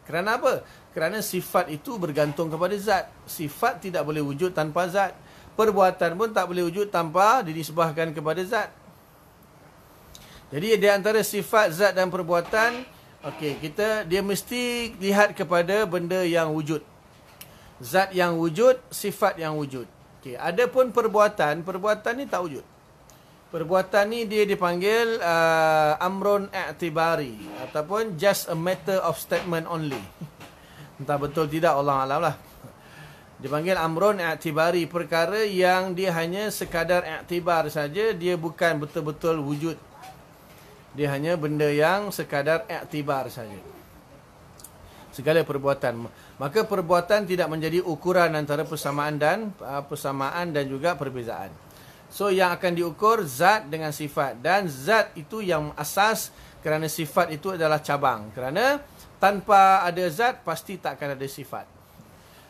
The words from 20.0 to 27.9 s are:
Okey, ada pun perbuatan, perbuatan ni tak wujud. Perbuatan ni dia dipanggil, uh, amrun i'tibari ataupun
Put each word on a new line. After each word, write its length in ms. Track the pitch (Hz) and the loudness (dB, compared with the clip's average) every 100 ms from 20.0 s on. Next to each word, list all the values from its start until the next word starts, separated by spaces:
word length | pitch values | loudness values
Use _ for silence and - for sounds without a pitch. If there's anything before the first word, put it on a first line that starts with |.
| - - | -20 -20
Okey, 160 | 135 123 | -14 -6
ada 320 | 160 180 247 | -2 0 2
pun 240 | 254 254 | 4 4
perbuatan, 720 | 233 220 208 208 208 147 160 | 2 2 4 4 4 0 0
perbuatan 500 | 170 185 208 208 226 247 | -4 -4 -2 0 -2 -6
ni 60 | 262 | -4
tak 160 | 185 | -4
wujud. 220 | 175 123 - - - - - - - - - | -4 -8 -14 -20 -20 -20 -20 -20 -20 -20 -12
Perbuatan 540 | 165 160 185 185 160 208 | -8 0 0 2 2 2
ni 160 | 233 220 | 0 -2
dia 160 | 214 202 | 2 2
dipanggil, 720 | 185 175 175 202 226 226 226 | 2 0 0 2 2 2 0
uh, 800 | 170 165 165 160 160 156 151 156 | 2 4 4 4 4 6 4 2
amrun 480 | 180 196 196 202 196 190 | 0 0 2 2 0 -6
i'tibari 800 | 151 147 170 156 165 160 135 107 104 104 131 | -8 -6 -4 0 0 0 -4 -8 -12 -12 -6
ataupun 480 | 151 151 | -6 -2